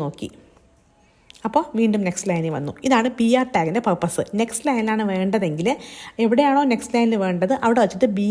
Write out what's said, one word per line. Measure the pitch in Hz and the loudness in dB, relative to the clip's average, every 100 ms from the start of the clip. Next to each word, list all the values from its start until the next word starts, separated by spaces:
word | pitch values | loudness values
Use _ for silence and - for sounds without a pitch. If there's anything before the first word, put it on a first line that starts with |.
നോക്കി. | 147 - - - - _ _ _ _ _ _ _ - - 220 | -2 -6 -12 -14 -20 _ _ _ _ _ _ _ -20 -10 -2
അപ്പോൾ | 277 330 220 | -2 0 0
വീണ്ടും | 226 208 180 | 2 2 0
നെക്സ്റ്റ് | 175 196 | -2 -2
ലൈനിൽ | 170 160 147 | -2 -2 -4
വന്നു. | 147 - 262 | -6 -4 2
ഇതാണ് | 240 247 240 | 2 2 0
പി | 226 247 | 2 2
ആർ | 247 | 2
ടാഗിൻ്റെ | 190 165 220 226 | 0 0 0 0
പർപ്പസ്. | 175 170 - - 202 | 0 0 -2 -2 -2
നെക്സ്റ്റ് | 226 - 294 | -2 -2 -2
ലൈനിലാണ് | 240 220 220 208 | 0 0 0 0
വേണ്ടതെങ്കിൽ, | 185 190 208 175 151 202 302 - - - - | 0 0 0 0 0 -2 -2 -6 -18 -10 -2
എവിടെയാണോ | 226 240 285 277 277 | 2 2 2 2 2
നെക്സ്റ്റ് | 226 - 240 | 0 -2 0
ലൈനിൽ | 233 220 | 2 0
വേണ്ടത് | 190 180 185 262 233 | 0 0 0 0 2
അവിടെ | 240 | 2
വച്ചിട്ട് | 196 185 247 196 | 2 2 0 2
ബി | 202 | 2